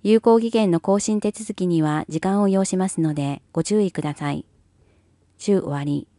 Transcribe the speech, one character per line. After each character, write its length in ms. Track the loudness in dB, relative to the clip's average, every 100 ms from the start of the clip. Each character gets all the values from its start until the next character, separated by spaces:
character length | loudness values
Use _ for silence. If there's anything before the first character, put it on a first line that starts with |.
有 180 | 4 4
効 180 | 6 4
期 120 | 4
限 200 | 0 2
の 80 | 2
更 200 | 2 0
新 200 | 0 -2
手 120 | -2
続 220 | -6 -12
き 140 | -4 0
に 140 | 2
は 240 | 0 -2 -4
時 140 | -4
間 200 | 0 2
を 40 | 2
要 160 | 2
し 140 | 0 0
ま 100 | -2
す 140 | 0
の 120 | -2
で 280 | 0 -4 -6 _
ご 120 | -6
注 180 | -2 0
意 100 | 0
く 100 | -2
だ 120 | -6
さ 180 | -6 -6
い。 140 | -6 -10 _ _ _ _ _ _ _ _ _
十 220 | 0 0
終 120 | 0
わ 120 | -6
り。 240 | -4 -4 -6